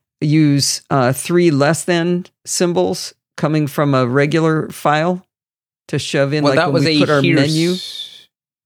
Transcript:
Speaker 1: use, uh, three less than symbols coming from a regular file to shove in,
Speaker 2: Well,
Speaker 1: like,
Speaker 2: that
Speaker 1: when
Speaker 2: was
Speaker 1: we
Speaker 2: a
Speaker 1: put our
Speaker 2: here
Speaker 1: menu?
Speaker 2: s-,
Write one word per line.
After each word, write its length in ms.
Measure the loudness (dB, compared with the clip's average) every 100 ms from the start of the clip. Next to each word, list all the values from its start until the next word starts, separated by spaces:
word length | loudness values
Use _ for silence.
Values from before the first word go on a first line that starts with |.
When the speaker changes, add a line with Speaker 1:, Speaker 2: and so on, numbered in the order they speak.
| _ -6
Speaker 1:
use, 600 | 0 2 4 2 0 -4 -2
uh, 240 | 0 0
three 380 | -2 0 2 2
less 340 | 2 2 0 -2
than 400 | -2 0 -2 -6 _ -10
symbols 680 | -2 0 0 -2 -4 -10 -16 _ -6
coming 280 | -2 0 -2
from 260 | -2 0 2
a 100 | 2
regular 640 | 0 0 2 0 0 -4
file 560 | -4 -2 0 0 -4 _ _ _ _ _ _ -8
to 100 | -8
shove 340 | -4 -2 0
in, 100 | 0
Speaker 2:
Well, 80 | 0
Speaker 1:
like, 60 | 2
Speaker 2:
that 80 | 2
Speaker 1:
when 60 |
Speaker 2:
was 120 | 2 2
Speaker 1:
we 120 | 2
Speaker 2:
a 20 |
Speaker 1:
put 100 | 2
our 120 | 2
Speaker 2:
here 140 | 2 2
Speaker 1:
menu? 360 | 2 0 -2
Speaker 2:
s-, 540 | -4 -8 -14 -16 -18 _ _ _ _